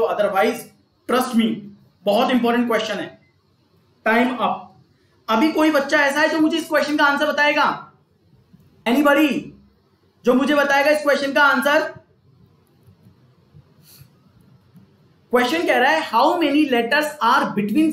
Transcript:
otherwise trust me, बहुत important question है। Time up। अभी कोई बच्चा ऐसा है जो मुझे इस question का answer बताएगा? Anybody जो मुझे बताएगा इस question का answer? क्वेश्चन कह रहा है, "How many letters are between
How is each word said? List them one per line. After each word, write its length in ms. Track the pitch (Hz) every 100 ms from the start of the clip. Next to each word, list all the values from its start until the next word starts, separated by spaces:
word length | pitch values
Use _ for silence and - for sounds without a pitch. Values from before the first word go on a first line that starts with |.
| 220
otherwise 480 | - 202 190 220 - - _ _ _ -
trust 260 | 247 240 226
me, 200 | 220 226 - - _ _ 202
बहुत 260 | 208 262
important 360 | 254 240 233 240
question 260 | 220 -
है। 280 | 190 160 - _ _ _ _ _ _ _ _ 220
Time 300 | 226 254 -
up। 400 | 196 - - _ _ _ _ _ -
अभी 220 | 220 311
कोई 200 | 311 311
बच्चा 280 | 294 285 302
ऐसा 220 | 277 285
है 80 | 311
जो 100 | 320
मुझे 180 | 311 330
इस 100 | 311
question 300 | 302 294 302
का 80 | 285
answer 220 | 277 302
बताएगा? 640 | 294 294 294 262 - - _ _ _ _ _ _ - _ _ -
Anybody 540 | 269 285 277 302 170 - - _ _ _ _ _ _ 226
जो 80 |
मुझे 220 | 254 277 294
बताएगा 360 | 277 277 285
इस 100 | 294
question 300 | 285 269 277
का 100 | 302
answer? 380 | 285 254 285 302 311 - - _ _ _ _ _ _ _ _ _ _ _ _ _ _ - _ _ _ - - _ _ _ _ _ _ - _ _ _ _ _
क्वेश्चन 320 | 247 247 330 330
कह 100 | 254
रहा 140 | 262
है, 200 | 320 -
"How 160 | 233 294 349
many 280 | 294 285 285
letters 400 | 240 220 294 302 - 226
are 200 | 277 - 202
between 340 | 202 233 320